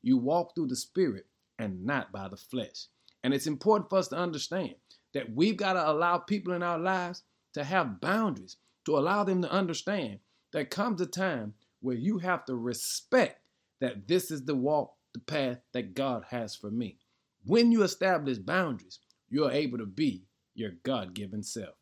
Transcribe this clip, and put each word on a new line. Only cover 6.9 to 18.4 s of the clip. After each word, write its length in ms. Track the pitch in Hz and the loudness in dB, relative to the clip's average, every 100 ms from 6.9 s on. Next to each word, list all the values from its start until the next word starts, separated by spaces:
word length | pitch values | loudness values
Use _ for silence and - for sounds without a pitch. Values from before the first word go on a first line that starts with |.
| 190 175 180 _ _ _ | 0 -2 -8 _ _ _
to 100 | 147 | -8
have 360 | 143 185 143 95 | 0 0 0 -2
boundaries, 580 | 170 208 220 120 92 - _ _ - | 0 2 2 -2 -10 -20 _ _ 0
to 120 | 147 | 2
allow 260 | 151 202 | 4 2
them 180 | 190 185 | 2 2
to 100 | 170 | 2
understand 680 | 185 185 160 - 202 123 101 _ _ _ | 0 0 -2 -2 -2 -2 -8 _ _ _
that 180 | 147 143 | -6 -4
comes 320 | - 233 185 | -2 -2 0
a 60 | 180 | -4
time 480 | 175 190 139 104 104 _ _ | -2 -2 -2 -6 -12 _ _
where 140 | 127 120 | -4 -2
you 240 | 160 208 | 0 -2
have 260 | 180 175 - | 0 -2 -2
to 100 | 123 | -4
respect 880 | 120 120 - - - 254 202 - _ _ _ _ | -4 -4 -6 -8 2 4 4 0 _ _ _ _
that 280 | 127 104 98 | -4 -4 0
this 240 | 180 180 | 0 0
is 140 | 156 131 | -6 -2
the 100 | 139 | 0
walk, 400 | 131 151 - _ _ | 2 2 0 _ _
the 60 | - | -16
path 420 | - 156 131 123 _ | -4 -2 -2 -4 _
that 220 | 127 101 92 | -6 -4 -2
God 300 | 135 117 - | -2 -2 -4
has 300 | 123 110 - | -8 -6 -8
for 160 | 104 | -6
me. 280 | 110 110 - _ _ _ _ | -4 -4 -10 _ _ _ _
When 280 | 95 220 233 | 2 6 8
you 120 | 233 | 6
establish 540 | 196 - 190 175 139 | 4 2 2 2 0
boundaries, 640 | 120 | -2